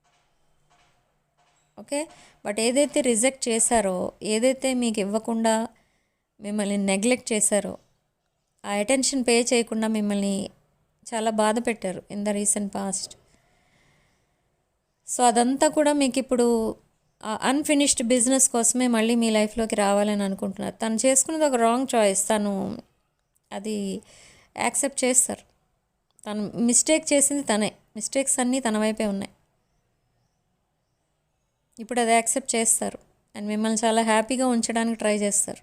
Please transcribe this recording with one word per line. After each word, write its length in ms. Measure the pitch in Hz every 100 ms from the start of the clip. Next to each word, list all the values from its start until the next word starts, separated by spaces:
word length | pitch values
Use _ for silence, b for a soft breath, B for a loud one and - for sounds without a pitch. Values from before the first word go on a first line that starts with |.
| _ _ _ _ _ _ _ _ _ _ _ _ _ _ _ _ _ -
ఓకే, 280 | 214 285 320 B B B -
but 120 | 208
ఏదైతే 420 | 226 254 294 294
రిజెక్ట్ 460 | 262 226 254 262 247
చేశారో, 640 | 226 - 233 196 180 - -
ఏదైతే 500 | - 214 254 262 262
మీకు 260 | 254 240 214
ఇవ్వకుండా 680 | 190 220 220 226 226 220 226 _ _ _ _ _ _ _
మిమ్మల్ని 360 | 208 214 202 202
నెగ్లెక్ట్ 560 | 196 196 220 247 -
చేశారో, 440 | 214 - 202 196 - _ _ _ _ _ _ _ _ 202
ఆ 40 |
అటెన్షన్ 540 | 202 208 269 262 277 247
పే 140 | 233
చేయకుండా 460 | 240 240 233 220 220
మిమ్మల్ని 640 | 220 208 202 196 196 - - _ _ _ _ -
చాలా 180 | 233 220
బాధ 280 | 214 214 220
పెట్టారు 440 | 240 220 190 175 -
in 80 | 202
the 100 | 208
recent 340 | 202 202 208 202
past. 480 | 196 196 190 - - _ _ _ _ _ _ _ _ _ _ _ _ _ _ _ _ _ _ - -
So 80 |
అదంతా 440 | 247 226 240 269 302
కూడా 260 | 302 294
మీకు 260 | 294 269 269
ఇప్పుడు 560 | 254 247 240 233 220 214 _ _ _ _
ఆ 160 | 214 214
అన్‌ఫినిష్డ్ 640 | 202 277 302 294 277 -
బిజినెస్ 460 | 226 254 247 269 -
కోసమే 380 | 240 220 247 254
మళ్ళీ 280 | 226 226 240
మీ 140 | 226
లైఫ్లోకి 460 | 214 214 233 220 214
రావాలని 480 | 202 202 208 208
అనుకుంటున్నారు. 520 | 196 190 202 190 208 -
తను 220 | 226 220 262
చేసుకున్నది 400 | 262 - 320 302
ఒక 100 | 254
రాంగ్ 320 | 226 240 262 240
చాయిస్, 340 | 208 190 -
తను 480 | 220 208 196 196 214 - _ _ _ _ _ _
అది 500 | 208 208 214 196 190 b b b b b -
యాక్సెప్ట్ 460 | 233 - 277 277
చేస్తారు. 380 | 247 254 - 208 _ _ _ _ _ _ _ _ -
తను 260 | 214 208 -
మిస్టేక్ 580 | 240 240 - 311 311
చేసింది 300 | 285 277 285
తనే, 300 | 277 214 208 - _ -
మిస్టేక్స్ 440 | - 269 269 -
అన్నీ 200 | 247 262
తన 180 | 254 214
వైపే 280 | 214 214 214
ఉన్నాయి. 260 | 196 202 _ _ _ _ _ _ _ _ _ _ _ _ _ _ _ _ _ _ _ _ _ _ _ _ -
ఇప్పుడు 200 | 226 247
అది 120 | 233
యాక్సెప్ట్ 440 | 226 226 269 254 233
చేస్తారు 440 | 226 - 208 - _ _ _ -
and 100 | 208
మిమ్మల్ని 320 | 214 220 220 233
చాలా 160 | 226
హ్యాపీగా 460 | 226 220 220 254 254
ఉంచడానికి 480 | 240 226 233 226 226
ట్రై 220 | 214 208
చేస్తారు, 400 | 202 196 - -